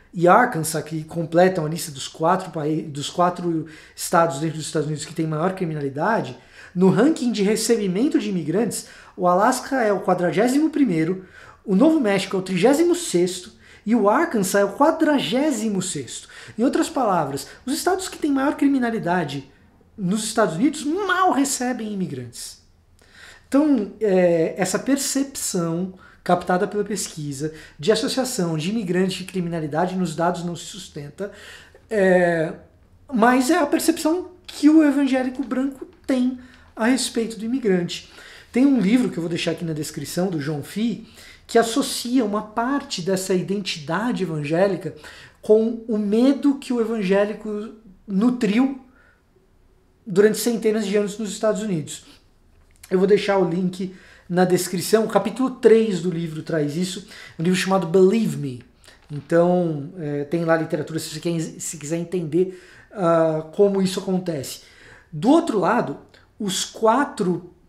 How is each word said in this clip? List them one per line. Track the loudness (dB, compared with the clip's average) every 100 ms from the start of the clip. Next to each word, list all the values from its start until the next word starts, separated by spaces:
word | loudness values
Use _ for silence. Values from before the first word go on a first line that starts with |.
| _
e | 2 6
Arkansas, | 6 4 0 -4 -4
que | -6 -8
completam | -8 -8 0 4 4 2 -4
a |
lista | -6 -8
dos | -10 -12
quatro | -2 0 0 -2
paí-, | -6 -4 -4
dos | -4 -10 -6
quatro | 0 0 0 -4 -4 -6 -14 -20 -12
estados | 0 2 2 0
dentro | -6 -6
dos | -6
Estados | -4 -4
Unidos | -6 -8
que |
têm | -6 -4
maior | -2 -2
criminalidade, | -2 -6 -4 -6 -4 -2 -2 -4 -10 -20 -20 -8
no | 2 4
ranking | 6 2 2 -2
de | 0
recebimento | 0 0 2 0 0 0 0 0
de | -2
imigrantes, | -4 -2 0 0 -4 -12 -20 -18 -2
o | 2
Alasca | 4 2 0 -2 -2
é | 0
o | 0
quadragésimo | 0 0 2 2 2 2 2
primeiro, | 2 2 2 0 -4 -8 -20 -20 -12 0
o | 4
Novo | 6 4
México | 2 0 0 -4
é |
o |
trigésimo | -2 2 4 4 4 2
sexto | 0 0 0 -4 -14 -20 -20 -10 0
e | 2
o | 4
Arkansas | 4 2 0 0 2
é | 2
o |
quadragésimo | 4 2 4 2 2 0 0 0 0 -2 -2
sexto. | -4 -8 -10 -14 -18 -20 -12 -2
Em |
outras | 0 2 -2
palavras, | 0 0 0 0 -6 -10 -12 -6
os |
estados | -2 0 -2 -4
que | -4
têm | -2
maior | 0 0 2
criminalidade | 2 2 0 -2 0 0 -2 -6 -12 _ _ _ _ -6
nos | -2 -2
Estados | -2 0 0 2
Unidos | 0 0
mal | -4 -2 0 2 2
recebem | 2 0 -2 -4 -4 -6
imigrantes. | -6 -6 -6 -12 -14 -16 -18 _ _ _ _ _ -20 -20 -20 -2
Então, | 2 4 2 0 -2
é, | 2 4 4 4 0 -2
essa | -2 -2
percepção | 0 -2 0 -4 -4 -6 -6 -4 -2 -4 -6 -10 -20 -8
captada | 0 0 2 0 0
pela | -2
pesquisa | -4 -6 -8 -8 -8 -6 -8 -10 -20 -6
de | 0
associação | 0 0 -2 -2 -2 -2 -2
de | -2
imigrante | -2 -2 0 0 -2
e | -6
criminalidade | -6 -4 -4 -4 -2 -2 -2
nos | -4
dados | -2 -2 -2
não | -6 -10
se | -12
sustenta, | -16 -16 -14 -14 -12 -12 -12 -20 -20 -20 -20 -4
é, | 2 4 6 4 2 -2 -6 -18 _ _ _ -4
mas | 2 4 4 4
é | 2
a | 2
percepção | 0 0 0 0 0 -4 -14 -16
que | 2 6
o | 8
evangélico | 6 4 2 2 -2 -6
branco | -4 -2 -2 -6 -16 -12 -2
tem | 0 0 -2 -12 -20 -16 -2
a | 2
respeito | 2 0 -2 -4 -4
do | -4
imigrante. | -2 2 2 0 -8 -14 -20 -20 -20 -4
Tem | 2 4
um | 4
livro | 4 4 2
que | -2
eu |
vou | -4
deixar | -2 -2
aqui | -4
na | -4
descrição, | -6 -6 -8 -6 -2 -2
do | -2
João | -4 -6
Fee, | -6 -4 -2 -4 -10 -20 -20 -20 0
que | 2
associa | 2 0 -2 -4 0 0 0
uma | -2
parte | -6 -4 -2 -2 -4 -6
dessa | -2 -2 0
identidade | -2 -2 -4 -6 -8 -4 -4 -2 -2
evangélica | -4 -4 -2 2 2 0 -6 -12 -20 -20 -20 _
com | 4 4 4 -4 -4
o | -2
medo | 2 4 4 4 2 0
que | -2
o | -2
evangélico | 0 -2 2 2 2 -2 -8 -8 -10 -14 -20 -20 -4
nutriu | 2 2 2 2 2 2 -2 -14 _ _ _ _ _ _ _ _ _ _ _ -2
durante | 4 4 4
centenas | -2 0 0 0 0
de | 0
anos | 0 -4
nos | -8
Estados | -2 -2 0
Unidos. | -2 -4 -6 -14 -20 -20 _ _ _ _ _ _ -2
Eu | 0
vou | 4
deixar | 2 2 0
o | 0
link | 0 -4 -4 -10 -10 -20 -20 -4
na | 0
descrição, | 2 2 0 -4 0 0 2
o |
capítulo | 0 0 -2 -4
três | 2 6 6 4 -2
do | -4
livro | -4 -6 -8
traz | -4 -2 -2 -2
isso, | -4 -8 -16 -20 -18 -4
um |
livro | 0 0
chamado | 2 0 2
Believe | 4 6 4 0 -4
Me. | -8 -10 -18 _ -20 -20 -14
Então, | -12 0 2 4 2 0 -4 -8 -8
é, | -6 -4 -4
tem | -2
lá | 0
a | 0
literatura | 0 -4 -6 -8
se | -8
você | -8
quer, | -4 -4
se | -6 -8 -12 -10
quiser | -6 -6
entender, | -4 -4 -2 0 0 -4 -20 -20 -16
ah, | -2 2 4 2 0 -4
como | 2 2 4
isso | -2 -2
acontece. | -2 -4 -2 -6 -8 -12 -20 -20 -20 -20 -14
Do | -2 4
outro | 4 4 0
lado, | 0 0 -2 -8 -14 _ _ -8
os | -6 -4 -6
quatro | 0 2 2 0 -2 -2 -2 -6 _